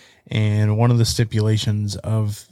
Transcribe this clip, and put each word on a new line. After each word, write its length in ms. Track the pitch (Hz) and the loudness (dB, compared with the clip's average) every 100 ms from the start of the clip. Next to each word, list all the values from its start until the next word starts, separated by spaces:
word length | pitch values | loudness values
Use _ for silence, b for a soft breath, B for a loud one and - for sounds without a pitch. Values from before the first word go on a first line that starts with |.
| B B B | B B B
And 460 | 107 107 104 107 107 | -2 0 2 2 2
one 140 | 120 | 2
of 80 | 117 | 4
the 60 | |
stipulations 920 | 113 - 113 110 107 107 113 104 104 101 | 2 0 0 0 0 0 0 -2 -4 -6
of 480 | - 110 104 101 - | -4 -2 -2 -6 -14